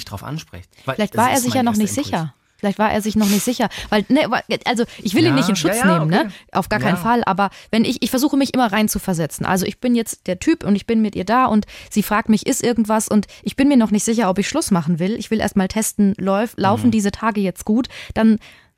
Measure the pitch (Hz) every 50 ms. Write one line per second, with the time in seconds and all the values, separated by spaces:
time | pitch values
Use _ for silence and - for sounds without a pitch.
0 | - - 104 95 104 113 143 160 - _ - 87 - _ _ _ - - 135 -
1 | 214 - - - 233 254 - 269 233 247 - 262 240 240 214 214 214 202 - 262
2 | 294 - - 180 160 147 - _ _ _ _ _ - 202 190 - 214 214 - 214
3 | 196 220 202 214 214 196 208 202 - 247 247 - 233 190 - - - - 214 214
4 | 202 - 254 302 285 - 247 - - - - - - - - 220 233 - - -
5 | - 196 180 285 311 349 277 269 - 185 202 175 151 - 208 233 254 - 175 165
6 | 156 156 175 233 320 208 - - - _ - 190 185 - 214 208 - 208 180 175
7 | 175 226 240 240 - - 185 175 202 185 - - - _ - 226 226 262 240 -
8 | 254 - - 254 269 294 - 277 277 - - 254 254 214 202 214 214 208 - 196
9 | - - 185 160 165 - - - - - 185 185 - - - - - 254 240 233
10 | 226 - - - _ - 185 185 - 302 330 320 - 185 208 196 - - 233 226
11 | 214 208 - - 185 196 226 254 254 - 220 214 202 - - - - - - 214
12 | 196 - 208 214 - - 220 - - - 269 - - 240 247 220 220 208 220 220
13 | - - - 208 190 - - - - 208 - - 269 285 285 247 220 190 202 208
14 | - 220 233 226 226 185 185 190 - - - 294 330 - 202 170 147 156 175 151
15 | 175 190 226 240 214 - 226 214 - 202 - 196 185 185 - 214 214 - - -
16 | 208 196 190 - 180 190 196 202 233 226 - - 202 190 214 214 214 240 214 220
17 | 196 202 - - - 226 208 208 196 180 175 - - - 214 240 277 - - -
18 | - - - - 226 220 214 208 - - - - _ _ _